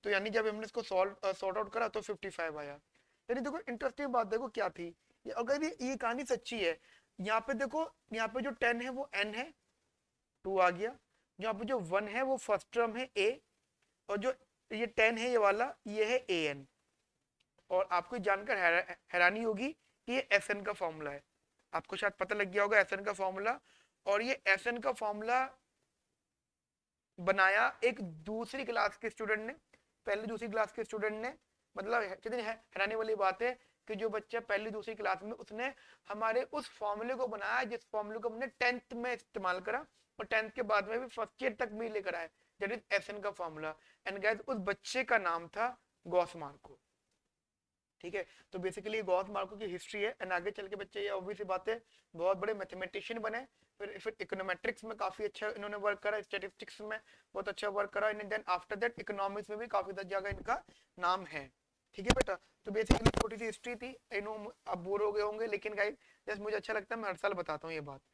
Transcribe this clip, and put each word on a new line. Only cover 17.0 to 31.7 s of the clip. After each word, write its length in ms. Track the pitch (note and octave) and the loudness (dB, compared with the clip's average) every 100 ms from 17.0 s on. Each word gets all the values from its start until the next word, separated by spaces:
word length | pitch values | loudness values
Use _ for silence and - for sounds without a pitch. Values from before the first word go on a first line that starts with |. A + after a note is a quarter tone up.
| _ _ _ _ _ _ _ | _ _ _ _ _ _ _
और 180 | F#3 F#3+ | 2 4
आपको 260 | F3 E3+ A#3+ | 2 0 -2
जानकर 400 | G3 G3 G#3 G#3+ | 2 2 2 4
हैरा-, 320 | F3 E3+ - F3 _ | 6 6 2 -8 _
हैरानी 300 | F3+ F3 G#3 | 6 6 6
होगी 260 | A3+ G3+ C4 | 0 0 -2
कि 400 | D#4+ _ _ - | -6 _ _ -4
ये 160 | B3+ - | -2 4
एसएन 300 | G3 - G#3 | 4 4 -2
का 100 | G3 | -2
formula 380 | G#3 F3 D#3 D3 | -2 -4 -4 -8
है, 120 | C#3+ _ _ _ _ _ | -8 _ _ _ _ _
आपको 220 | E3 - F#3+ | -6 -4 -2
शायद 160 | G#3 | -2
पता 220 | - F#3 | 0 -2
लग 160 | G#3 G3 | 0 0
गया 120 | G3 | 2
होगा 180 | G3+ G#3+ | 6 6
एसएन 240 | F#3 G3 | 4 0
का 80 | G3+ | -2
formula। 480 | G3 F#3+ F#3+ G#3 C#4 _ _ _ _ - | -2 -2 0 -2 -4 _ _ _ _ 2
और 160 | G3+ | 2
ये 200 | A#3 C#4 - | 4 0 4
एसएन 320 | F#3+ A#3+ A#3+ | 4 4 0
का 140 | C4 | 0
formula 680 | A#3 G#3+ G#3 A3 B3 C4 - _ _ _ _ _ _ _ _ _ _ _ _ _ _ _ - | 0 -2 -2 2 2 2 -6 _ _ _ _ _ _ _ _ _ _ _ _ _ _ _ -4
बनाया 600 | F3+ G3 F#3+ G3+ - - | 2 6 8 8 4 4
एक 160 | A#3 A3+ | 2 2
दूसरी 640 | F#3+ D#3 D#3+ A3 A#3 C4+ | -8 -8 -6 -6 -4 -6
class 320 | A#3+ A3+ G#3 - | -2 2 2 2
के 140 | A3+ | -8
स्टूडेंट 300 | - A3 G#3+ | -6 -2 0
ने, 120 | A3 D4+ _ _ _ _ - | -2 -10 _ _ _ _ -2
पहली 200 | G3+ G#3+ | -2 -2
दूसरी 220 | A3 A#3 | -4 -4
class 240 | A3 G#3 | 0 0
के 120 | - | -2
student 380 | G#3+ A3 G#3+ G#3+ | -6 -2 -2 -2
ने। 120 | A#3+ D#4 _ _ _ | -6 -8 _ _ _